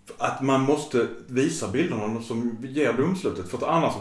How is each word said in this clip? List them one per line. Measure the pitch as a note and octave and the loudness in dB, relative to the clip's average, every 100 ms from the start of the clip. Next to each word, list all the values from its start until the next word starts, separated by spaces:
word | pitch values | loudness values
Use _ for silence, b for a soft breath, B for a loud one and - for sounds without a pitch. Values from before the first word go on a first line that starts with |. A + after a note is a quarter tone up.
| - - | -20 -6
Att | B2 - | -4 -2
man | C3+ C3+ | 2 4
måste | C3+ D3 - B2 A#2 - - | 4 2 2 0 0 -4 -6
visa | B2 D3 D#3+ G2+ | 0 0 0 -2
bilderna | B2 F3 A2+ G#2+ A2+ | 0 0 0 -2 -4
som | - A#2 A#2+ A2 | -4 -2 -2 -4
ger | C3 C#3 C3+ | -6 0 2
domslutet. | A#2 D#3 F#3 - G2 F#2 | 4 2 2 -2 -4 -6
För | A#2+ | -4
att | |
annars | B2+ E3 C3+ G#2+ | 0 2 2 0